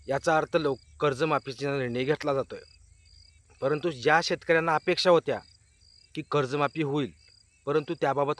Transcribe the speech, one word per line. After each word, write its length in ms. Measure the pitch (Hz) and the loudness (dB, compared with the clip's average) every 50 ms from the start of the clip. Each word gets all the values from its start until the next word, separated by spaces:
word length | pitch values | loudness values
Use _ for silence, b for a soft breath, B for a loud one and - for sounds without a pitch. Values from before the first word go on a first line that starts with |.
| _ | _
याचा 300 | - 135 139 - 170 160 | -4 -4 -2 0 2 2
अर्थ 200 | 156 151 - - | 2 2 2 -2
लव-, 400 | 170 151 143 135 117 - - - - | 0 0 0 -2 -2 -8 -20 -6 -2
कर्जमाफीचा 760 | - 147 135 120 160 160 151 135 - 139 123 110 139 143 139 | 0 0 0 0 0 0 0 -2 -2 -6 -10 -6 -4 -4 -2
निर्णय 260 | 139 127 123 117 123 131 | -2 -4 -4 -2 -2 -2
घेतला 300 | 135 151 - - 151 139 | -2 -2 -2 -2 -2 -2
जातोय. 260 | 135 123 _ - - - _ _ _ - _ - _ _ _ - - - _ _ - _ _ - _ | -2 -4 _ -10 -16 -16 _ _ _ -20 _ -20 _ _ _ -20 -20 -20 _ _ -20 _ _ -12 _
परंतु 280 | 131 135 151 151 147 175 | -2 -2 -2 0 -2 -4
ज्या 300 | 151 123 113 151 151 170 170 | -6 0 2 4 4 4 2
शेतकऱ्यांना 520 | - 185 - - - 165 160 160 170 156 | 0 -4 -4 0 0 2 2 2 2 0
अपेक्षा 340 | 151 _ 185 175 - - 185 | 0 _ 0 0 2 4 6
होत्या 300 | 175 160 - - 120 101 - _ _ _ _ _ _ _ _ _ _ _ _ _ _ | 4 4 4 0 -6 -6 -8 _ _ _ _ _ _ _ _ _ _ _ _ _ _
की 60 | 160 147 _ | -14 -8 _
कर्जमाफी 520 | - 147 135 120 135 147 143 139 _ 160 156 | 0 0 0 0 0 -2 -2 -2 _ -4 -4
होईल, 280 | 139 143 151 135 95 80 _ _ _ _ _ _ _ _ _ _ | -2 -2 -4 -4 -4 -10 _ _ _ _ _ _ _ _ _ _
परंतु 280 | 139 147 156 147 - 170 - | -2 -2 -2 -2 -2 -4 -2
त्याबाबत 320 | 160 139 135 139 143 139 147 | -2 0 0 0 0 -2 -2